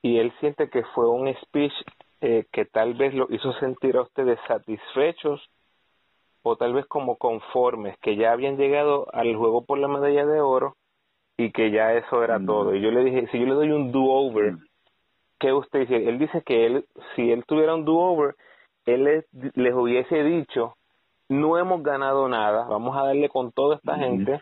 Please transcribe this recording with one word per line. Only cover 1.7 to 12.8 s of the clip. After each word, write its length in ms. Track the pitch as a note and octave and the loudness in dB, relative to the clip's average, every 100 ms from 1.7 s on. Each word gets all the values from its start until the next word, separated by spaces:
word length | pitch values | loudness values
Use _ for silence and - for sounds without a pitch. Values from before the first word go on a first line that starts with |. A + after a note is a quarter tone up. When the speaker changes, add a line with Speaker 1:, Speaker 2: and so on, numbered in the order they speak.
| - - _ _ _ | -4 -16 _ _ _
Speaker 1:
eh, 240 | C#3 A#2 - | 0 0 -2
que 120 | - | -4
tal 300 | G#2 - A2+ | -4 0 -2
vez 180 | A#2+ C#3 | 0 -2
lo 120 | C3+ B2+ | 0 -2
hizo 220 | A2 C3+ | -2 -6
sentir 420 | B2 C3+ C3 C3 B2+ | -4 -6 -2 0 0
a 60 | |
ustedes 360 | A#2+ - B2+ A#2 - | -2 -2 -2 -2 -2
satisfechos, 920 | A2 - G#2+ - - D3+ E3+ D#3 C#3+ - _ _ _ _ _ _ _ _ _ | -6 -6 -12 -6 0 0 0 -6 -6 -10 _ _ _ _ _ _ _ _ _
o 140 | - A2+ | -4 -2
tal 160 | A#2+ | 0
vez 140 | B2+ C#3 | -2 -2
como 320 | D3+ C3 A#2 | -4 -4 -2
conformes, 800 | B2 A2+ - C3 B2 A#2+ G2+ F#2+ | -2 -4 -4 0 0 0 -8 -6
que 160 | - G#2 | -4 0
ya 160 | A2+ | 2
habían 240 | A#2+ C#3 C#3 | 2 -2 0
llegado 500 | C#3 C#3+ D3 C#3+ - | 0 2 2 0 -2
al 220 | A#2+ A#2 A2 | -4 -2 0
juego 280 | A#2 A#2 | 2 0
por 140 | A#2+ C#3 | -2 -2
la 80 | C#3 | -2
medalla 360 | C#3 C#3+ C#3+ D3 | 0 2 2 2
de 140 | D3+ | 2
oro, 360 | C#3+ C3 C3+ - _ _ _ _ _ - | 2 2 0 -8 _ _ _ _ _ -4
y 160 | A#2 | -4
que 180 | A2 A2 | 0 0
ya 220 | G#2 A2 | 2 2
eso 280 | A#2 A2+ B2 | 2 0 -2
era 140 | A#2 A2+ | 0 -2
Speaker 2:
Mm. 80 | F#2+ | 0
Speaker 1:
todo. 280 | G#2 G2+ | 0 2
Y 60 | G2 | 0